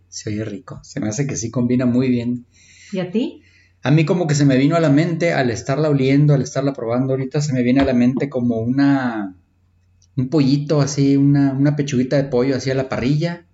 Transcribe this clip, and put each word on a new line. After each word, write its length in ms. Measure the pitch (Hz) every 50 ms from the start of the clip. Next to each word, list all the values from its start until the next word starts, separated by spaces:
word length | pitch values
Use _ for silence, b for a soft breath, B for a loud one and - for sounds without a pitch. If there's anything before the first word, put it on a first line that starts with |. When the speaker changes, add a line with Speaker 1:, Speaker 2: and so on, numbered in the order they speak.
| _ _
Speaker 1:
se 200 | - - - 110
oye 160 | 104 104 110
rico. 340 | 107 101 92 - - - - -
Se 160 | - - -
me 80 | 101 110
hace 160 | 110 143 135
que 80 | 120 107
sí 120 | - 113 110
combina 340 | - 131 120 120 123 123 127
muy 240 | 120 117 127 135 127
bien. 360 | 123 117 117 120 123 120 - _ B B B B B B B B
Speaker 2:
¿Y 80 | 196 185
a 100 | 170 180
ti? 300 | - 220 285 339 - b b b b b b b b b
Speaker 1:
A 100 | - 127
mí 140 | 147 165 156
como 220 | 175 190 175 175
que 80 | 151 143
se 100 | 143 147
me 120 | 139 127
vino 180 | 127 139 156 165
a 40 | 170
la 80 | 165 147
mente, 440 | 139 147 170 180 165 147 170 170 147
al 160 | 139 131 120
estarla 400 | 110 - - - 135 147 156 156
oliendo, 440 | 143 135 131 131 139 143 147 147 147
al 80 | 131
estarla 300 | 113 - - 135 135 139 139
probando 400 | - 117 113 117 127 135 131 135
ahorita, 280 | 135 135 131 - 151
se 100 | 147 147 127
me 100 | 127 120
viene 180 | 123 127 139
a 40 | 135
la 80 | 135 123
mente 360 | 120 120 123 135 - 143 139
como 280 | - 127 120 120 113 113
una, 760 | 113 120 131 139 139 139 139 135 127 120 113 107 101 95 90 - _ _ _ _ _ _ _ _ _ _ _ _ _ _ _
un 140 | 131 131 -
pollito 500 | 170 156 135 127 143 143 147 151 160 147
así, 360 | 139 143 - 143 139 139 139
una, 340 | 139 139 143 143 139 139 139 131
una 220 | 135 139 151 147
pechuguita 400 | 147 143 - 127 123 127 - 147
de 60 | 139 127
pollo 300 | - 123 120 127 139 131
así 140 | 117 135 135
a 60 | 131
la 140 | 131 131 -
parrilla, 560 | 107 104 113 131 151 151 170 170 175 170 - _